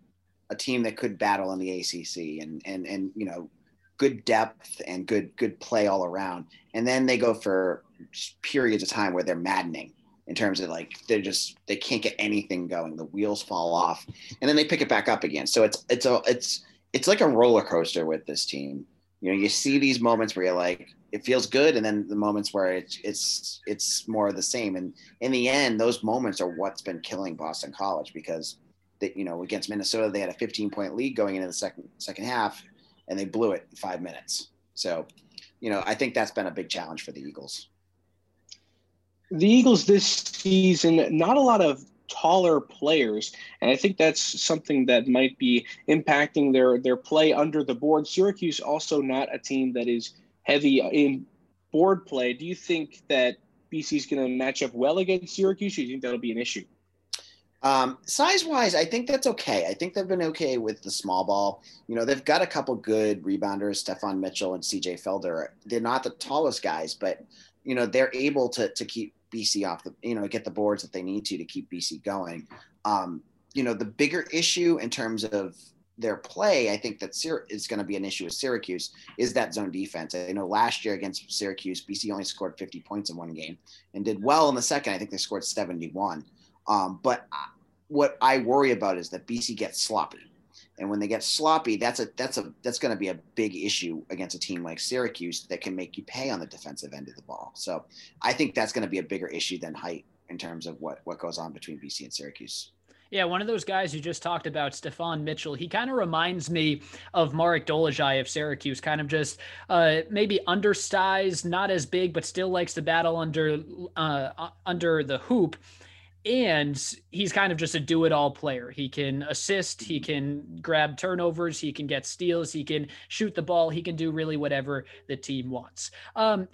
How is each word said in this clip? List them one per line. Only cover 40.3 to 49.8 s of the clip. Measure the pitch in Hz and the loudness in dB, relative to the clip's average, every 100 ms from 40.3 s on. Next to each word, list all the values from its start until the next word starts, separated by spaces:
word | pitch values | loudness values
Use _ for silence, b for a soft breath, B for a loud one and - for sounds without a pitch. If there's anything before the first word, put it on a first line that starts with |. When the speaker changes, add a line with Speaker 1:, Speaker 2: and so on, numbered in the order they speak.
| - 190 190 185 160 165 165 - 156 | -4 4 6 8 6 6 6 4 2
Speaker 2:
not | 170 285 | 4 6
a | |
lot | 254 214 | 8 8
of | 156 135 - _ - | 6 4 -8 _ -12
taller | - 160 185 175 147 | 0 4 6 6 4
players, | - - 143 160 113 107 - B B B | 2 -4 2 4 4 0 -4 B B B
and | 120 | 2
I | 139 | 4
think | 196 190 | 2 6
that's | 160 151 - - | 4 4 -2 -2
something | - 156 - 143 127 | 0 0 2 2 6
that | 120 127 | 4 6
might | 123 131 - | 4 4 2
be | 127 120 B B - | 4 4 B B 2
impacting | 156 156 143 147 156 143 | 2 4 4 4 2 4
their, | 131 127 123 | 6 6 6
their | 131 127 | 4 0
play | - 156 156 | 2 4 6
under | 147 156 151 | 4 2 2
the | 135 | 0
board. | 120 147 156 151 | 0 4 2 2
Syracuse | 185 196 202 170 - | 2 2 2 -2 -2
also | - 151 - 151 | -2 -4 0 0
not | 135 131 - | 2 0 -2
a | 135 | -6
team | - 135 131 | -2 0 0
that | 123 | 0